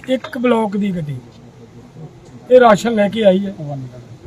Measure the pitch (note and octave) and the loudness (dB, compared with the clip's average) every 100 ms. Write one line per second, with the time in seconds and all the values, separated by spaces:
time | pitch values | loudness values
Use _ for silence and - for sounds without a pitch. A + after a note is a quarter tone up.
0 | - C4 - C4 A#3+ A3+ G#3+ G3+ G3+ F3 | -4 -4 -4 -4 0 0 0 -2 -4 -4
1 | D3 B2+ - - - - A2+ A#2+ - - | -8 -10 -14 -20 -20 -20 -20 -20 -20 -20
2 | - - - - - B3+ A#3+ G3+ A3+ A3 | -20 -20 -20 -10 4 6 6 4 0 -2
3 | G3+ A3 G3+ F#3+ G3 G3 D3 C#3 B2+ B2 | -2 2 2 2 -2 -10 -10 -10 -12 -18
4 | - - | -20 -20